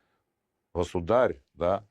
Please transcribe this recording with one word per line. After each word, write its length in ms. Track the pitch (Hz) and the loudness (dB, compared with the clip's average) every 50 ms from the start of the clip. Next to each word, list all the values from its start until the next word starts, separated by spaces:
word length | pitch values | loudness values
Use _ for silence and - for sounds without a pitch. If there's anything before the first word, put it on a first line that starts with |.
| _ _ _ _ _ _ _ _ _ _ _ _ _ _ _ | _ _ _ _ _ _ _ _ _ _ _ _ _ _ _
Государь, 600 | 87 90 - - 90 85 82 110 127 123 95 - - _ _ _ | -4 -4 -4 -4 -8 -2 0 2 2 2 2 -2 -6 _ _ _
да? 280 | 78 82 87 98 95 - _ | -4 -2 -2 -2 -2 -6 _